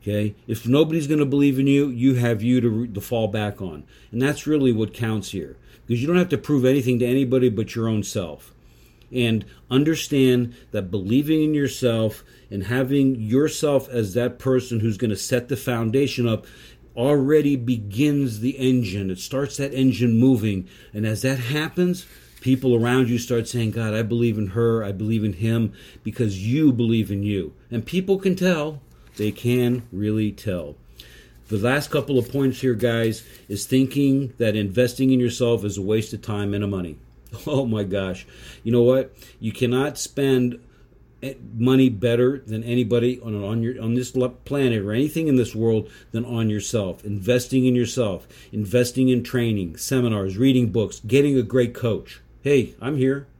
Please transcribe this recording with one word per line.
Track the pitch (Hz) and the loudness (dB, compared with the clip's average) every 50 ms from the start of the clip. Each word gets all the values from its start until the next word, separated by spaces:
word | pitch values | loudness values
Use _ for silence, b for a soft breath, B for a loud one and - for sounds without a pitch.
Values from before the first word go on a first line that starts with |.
Okay? | - 104 104 104 107 107 - _ _ | -4 -2 -2 -2 -2 -4 -6 _ _
If | - 117 110 - | -8 -8 -6 0
nobody's | 117 127 147 160 156 160 165 147 | 2 4 4 4 4 2 -2 0
gonna | 139 156 151 147 | 0 0 0 2
believe | 135 135 143 143 143 131 131 | 2 2 4 4 4 4 2
in | 135 | 2
you, | 139 139 143 143 139 | 4 4 4 2 0
you | 123 117 123 135 131 | -2 2 2 2 4
have | 123 120 120 117 101 | 4 2 0 0 0
you | 110 120 127 127 | 2 2 2 4
to, | 113 120 | 2 2
re-, | 107 110 123 113 | 0 0 -4 -6
to | 98 98 | -8 -12
fall | - - 123 113 110 101 | -8 -4 -2 -2 -2 -2
back | 101 110 107 104 104 - | -2 -2 -4 -4 -6 -8
on. | 98 90 78 73 73 b b b b b | -10 -10 -10 -12 -16 b b b b b
And | 110 117 | -4 -2
that's | 131 143 143 147 - | 0 0 -2 -4 -2
really | 147 156 147 135 127 | 0 0 2 4 2
what | 117 107 107 104 | 2 2 0 -4
counts | - - 117 110 110 104 95 - | -4 -4 -4 -2 -2 -4 -6 -6
here. | - 95 78 67 - - b b b b b | -8 -8 -10 -10 -16 -20 b b b b b
Because | - 120 120 | -4 -2 -2
you | 127 | 0
don't | 151 175 | 2 2
have | 180 180 180 | 2 2 2
to | 147 - | -2 -4
prove | - - 151 135 123 | 0 0 0 4 4
anything | 127 135 143 113 123 127 117 | 4 4 4 2 2 2 2
to | 123 | 2
anybody | 120 127 135 139 123 127 131 127 127 | 2 2 2 2 2 2 4 4 2
but | 107 104 107 95 - | 2 0 -4 -4 -4
your | 113 113 113 | -4 -2 0
own | 110 104 | 0 -2
self. | 92 - - 107 90 80 73 - - - - _ b b b b b b b b b b | -2 -4 -6 -6 -6 -6 -10 -16 -18 -20 -20 _ b b b b b b b b b b
And | 127 127 120 117 113 107 - B B B B B | -2 -2 0 0 0 -2 -4 B B B B B
understand | 123 135 147 156 160 156 - - 147 139 131 127 123 123 123 120 B B B B | 2 2 2 2 0 -2 -4 -2 2 4 4 4 4 2 0 -2 B B B B
that | - 104 95 90 | -6 -6 -6 -4
believing | 98 101 90 98 117 139 147 147 160 156 | -6 -6 -2 0 0 0 2 2 0 2
in | 156 151 151 | 2 0 0
yourself | 147 143 131 - - 127 120 113 113 110 107 - - b b b b b b | 0 -2 -2 -2 0 0 0 2 2 0 -2 -2 -6 b b b b b b
and | - 101 92 | -8 -8 -4
having | 92 127 135 135 127 143 143 139 131 135 117 | -2 -2 -2 0 0 2 2 2 2 0 -2
yourself | 107 107 120 135 151 156 151 - 160 147 143 131 - - | -2 0 2 2 2 2 -2 -2 0 2 0 0 0 -2
as | 123 120 110 95 92 | -4 -2 -2 0 0
that | 120 120 120 123 - | 0 -2 -2 -4 -4
person | - 131 131 127 120 - 120 113 | 0 2 2 2 0 0 -2 0
who's | 107 113 107 | 0 0 0
gonna | 92 127 110 101 | 0 0 -2 -2
set | 95 - - 135 123 120 - | -2 -2 -2 -2 -2 -2 -4
the | 120 | -6
foundation | 110 - 135 120 117 113 110 110 135 143 131 - - 120 | -4 -2 -4 -2 -2 -2 0 2 2 0 0 0 0 0
up | 117 113 104 B B B B B B B B - - - | 0 0 -2 B B B B B B B B -20 -14 -6
already | 120 120 139 147 143 131 139 151 156 147 143 143 | -2 2 2 2 2 4 4 4 4 4 4 0
begins | 127 117 120 123 110 101 101 95 117 147 147 143 143 139 127 110 104 | 0 0 -2 -2 -2 -4 -6 -2 0 2 2 2 2 0 -2 -2 -2
the | 110 127 139 139 | -4 -4 -2 0
engine. | 127 131 127 127 117 95 92 101 98 95 | 2 2 2 2 0 -2 -4 -4 -4 -4
It | 92 90 | -6 -6
starts | - - - 131 143 135 - - | -8 -6 -4 -4 -4 -4 -6 -6
that | 139 139 - | -6 -6 0
engine | 131 131 131 113 98 123 120 113 113 | 2 2 2 4 4 2 4 6 6
moving. | 123 135 131 107 104 110 101 95 92 B B B B B - | 6 6 6 4 2 -2 -2 -2 -6 B B B B B -6
And | 107 107 | -4 -2
as | 110 107 101 | -2 -2 -2
that | - 131 135 127 | -2 -2 -2 -2
happens, | 120 117 143 151 156 156 - 180 180 180 175 180 - B B B B B B B | -4 -4 -4 -4 -4 -4 0 0 0 0 0 -4 -8 B B B B B B B
people | - 127 131 127 135 131 120 | 0 0 2 2 4 2 4
around | 117 117 123 123 131 127 113 | 4 4 4 4 4 4 2
you | 123 117 | 2 -2
start | 117 - 123 117 113 - | 0 -2 -2 -2 -2 -2
saying, | - 120 113 110 | -2 -2 -2 -2
"God, | 107 117 113 110 107 | -2 -2 -4 -2 -2
I | 110 | -2
believe | 113 101 120 117 120 117 104 110 | -2 -2 0 0 2 0 0 -2
in | 107 95 | -4 -4
her, | 92 117 117 117 113 113 | -2 0 2 2 2 0
I | 107 98 | -2 -4
believe | 98 92 107 107 113 110 107 | -6 -4 -2 -2 -2 0 0
in | 107 95 | -2 -4
him," | 82 107 113 117 117 113 107 B B B B B B | -2 -2 0 0 0 0 -2 B B B B B B
because | _ 110 113 - 120 104 92 92 95 | _ -10 -4 -2 -2 -2 -2 -4 -2
you | 110 123 151 156 147 | -2 0 4 4 4
believe | 123 113 120 113 117 113 104 95 | 4 4 0 0 2 0 0 -2
in | 101 101 | -4 -4
you. | 101 104 104 95 85 73 - - _ _ | -2 -2 -2 -2 -4 -6 -12 -18 _ _
And | 117 117 - | -8 -8 -8
people | - 170 185 185 196 196 190 | -4 -4 -4 0 0 -2 0
can | 196 190 180 | 0 -2 -2
tell. | 185 180 185 180 156 147 156 156 139 - - b b b b - | 0 0 0 0 0 -4 -6 -8 -12 -18 -20 b b b b -8
They | - 107 107 | -4 -4 -4
can | 104 - - 120 123 123 123 120 123 123 113 - | -4 -4 -2 0 2 2 2 0 0 -2 -6 -10
really | - 95 104 107 107 110 107 104 | -8 -4 -2 -2 0 0 -2 -2
tell. | 101 - - 107 92 87 78 73 73 - - B B B B B B B B B B B - - | -4 -6 -6 -6 -6 -6 -6 -10 -14 -18 -20 B B B B B B B B B B B -8 -6
The | 110 101 | -4 0
last | 101 123 131 147 - - | 0 0 0 0 -2 -2
couple | - 147 - - 143 123 | -4 -4 -2 2 0 0
of | 110 - | 0 0
points | 127 139 135 131 123 - | -2 0 0 0 0 0
here, | 131 131 120 | -2 -2 -2
guys, | 104 120 120 117 117 113 113 110 - B B B B B | 0 0 0 0 0 0 -2 -2 -4 B B B B B
is | B 101 104 - | B -8 -8 -4
thinking | - 131 131 135 131 131 143 143 139 135 135 139 120 - - | 2 2 2 2 2 2 0 2 2 2 2 0 -4 -4 -2
that | 117 110 104 | 0 0 2
investing | 110 101 98 92 123 127 120 - - 135 131 | 0 -2 0 2 0 0 0 0 0 2 4
in | 131 127 | 4 4
yourself | 123 117 117 - 127 117 120 107 98 | 2 0 0 0 0 2 2 0 0
is | 104 95 | -4 -4
a | 101 | -4
waste | 95 98 107 110 110 - - | -2 0 0 0 -2 -4 -10
of | 107 | -12
time | - - 107 104 104 101 101 | -8 -6 -4 -4 -4 -2 -2
and | 101 104 | -2 -2
of | 101 | -2
money. | 101 95 90 85 76 - - - - - - - | -2 -4 -4 -6 -10 -14 -20 -20 -20 -20 -20 -20
<laughs> | - - - | -18 -12 -6
Oh | 160 147 131 135 | -2 -2 0 0
my | 117 110 107 101 | 0 -2 -2 -2
gosh. | 92 95 98 95 95 90 - - B B B B B B B | -2 -2 -2 -2 -4 -6 -8 -12 B B B B B B B
You | B 113 | B 0
know | 120 120 | 4 4
what? | 120 123 127 135 131 - B B B B B B | 6 6 4 4 0 -2 B B B B B B
You | 113 110 | -8 -8
cannot | 101 - 127 117 123 127 139 147 127 - | -2 -2 0 0 2 0 0 -2 -4 -6
spend | - - - 143 139 135 131 127 123 123 120 - - b b b b b _ _ - _ _ _ | -10 -8 -4 -2 2 2 2 2 2 0 -4 -8 -16 b b b b b _ _ -20 _ _ _
e-, | - 135 139 - 120 107 113 | -14 -14 -14 -14 -18 -12 -4
money | 113 117 127 131 135 131 127 | 0 2 4 6 6 6 4
better | 113 95 104 117 117 120 123 127 143 139 - | 2 0 0 0 2 4 2 2 0 -2 -8
than | 104 110 110 113 | -8 -8 -8 -4
anybody | 120 120 127 123 101 117 120 120 123 127 - | -2 0 0 0 2 2 2 2 0 -2 -4
on, | - 113 107 104 | -8 -8 -6 -6
on | 101 98 113 117 | -4 -4 -2 -2
your, | 113 117 127 - | -2 -4 -4 -4
on | 113 113 117 | -4 -2 -2
this | 123 123 - - | -2 -2 -2 -2
le-, | 131 123 123 | -2 -2 -2
planet | 123 - - - 139 143 135 123 117 107 | -4 -10 -10 -6 -2 0 2 2 0 0
or | 95 104 | -2 -2
anything | 107 117 143 151 151 165 160 156 | -2 0 -2 -2 -2 -2 0 2
in | 139 | 2
this | 127 113 - - | 2 2 0 -2
world | 110 113 113 110 107 98 B B B B B | -2 0 2 0 0 -2 B B B B B
than | - 113 120 | -6 -6 -6
on | 117 120 117 113 110 | -4 -2 -2 0 0
yourself. | 107 104 95 - - 113 101 90 90 - - | -2 -2 -6 -4 -4 -2 -2 -4 -6 -8 -10
Investing | 104 101 101 92 113 123 123 120 - 139 131 127 | -8 -8 -4 0 2 2 2 0 0 0 2 4
in | 127 123 | 4 2
yourself, | 123 120 113 - 131 117 104 92 80 - B B B B B | 2 0 0 -2 -2 -2 -2 -4 -6 -10 B B B B B
investing | - 107 107 92 120 123 123 120 - 131 131 127 | -6 -6 -4 0 2 2 2 2 0 2 2 2
in | 127 120 | 2 2
training, | 123 - - 123 117 117 110 101 92 82 78 | 0 -2 -2 -2 0 0 0 -2 -4 -6 -8
seminars, | - - - 139 131 120 120 110 104 95 95 92 | -10 -6 -2 0 0 2 0 0 -2 -2 -4 -2
reading | 104 127 135 127 127 123 107 | 2 4 4 4 4 2 2
books, | 95 117 104 90 - - - | 0 0 -2 -2 -4 -12 -4
getting | 104 120 139 143 147 139 131 | 2 4 4 4 4 2 0
a | |
great | 117 - 123 131 123 110 - | 0 2 2 0 0 0 -2
coach. | - 120 117 101 87 - - - - - _ - - | -4 -4 -2 -2 -4 -6 -14 -20 -20 -20 _ -20 -8
Hey, | - 139 143 135 110 - - - | 0 2 2 2 2 0 -8 -10
I'm | 107 131 151 | -8 -4 -2
here. | 135 127 131 139 139 139 - _ | 0 2 0 0 -2 -6 -16 _